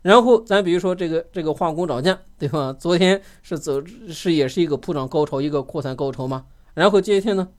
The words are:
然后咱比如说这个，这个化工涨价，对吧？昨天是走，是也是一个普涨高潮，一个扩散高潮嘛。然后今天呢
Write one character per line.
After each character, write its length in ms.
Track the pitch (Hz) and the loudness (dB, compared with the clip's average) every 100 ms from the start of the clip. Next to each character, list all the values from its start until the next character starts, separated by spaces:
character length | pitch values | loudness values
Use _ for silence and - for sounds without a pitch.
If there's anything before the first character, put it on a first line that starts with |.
然 220 | 180 220 | 6 6
后 180 | 240 226 | 8 4
咱 220 | - 196 | 4 0
比 100 | 190 | 2
如 60 | 175 | 0
说 160 | 185 | 0
这 140 | 180 175 | -4 -2
个， 180 | 160 - | -4 -6
这 100 | - | -6
个 100 | 156 | -4
化 200 | 147 - | -2 -2
工 140 | 156 175 | -2 -4
涨 140 | 120 | -2
价， 180 | 151 185 - - | -2 -2 -8 -8
对 100 | 143 | -6
吧？ 240 | 151 135 | -4 -4
昨 240 | 135 170 175 | -6 -2 2
天 240 | 185 196 196 - | 4 2 -2 -20
是 160 | - 160 | -10 -10
走， 240 | 151 139 156 226 208 | -4 -4 -4 -16 -16
是 240 | 160 185 | -8 -2
也 160 | 165 131 | 0 0
是 140 | 127 | 0
一 40 | 165 | 0
个 100 | 139 | -2
普 180 | - | -4
涨 140 | 151 131 | -6 -2
高 180 | 165 147 | -2 -2
潮， 140 | 139 | -2
一 100 | 147 | -2
个 100 | 147 | -4
扩 220 | 131 165 | -4 -6
散 120 | 139 | -6
高 180 | 131 143 | -4 -6
潮 120 | 131 | -4
嘛。 220 | 131 131 - - - | -6 -6 -10 -20 -16
然 160 | - 185 | 2 4
后 120 | 202 | 4
今 200 | 190 196 | 2 0
天 160 | 202 196 | 0 -2
呢 120 | 185 | -4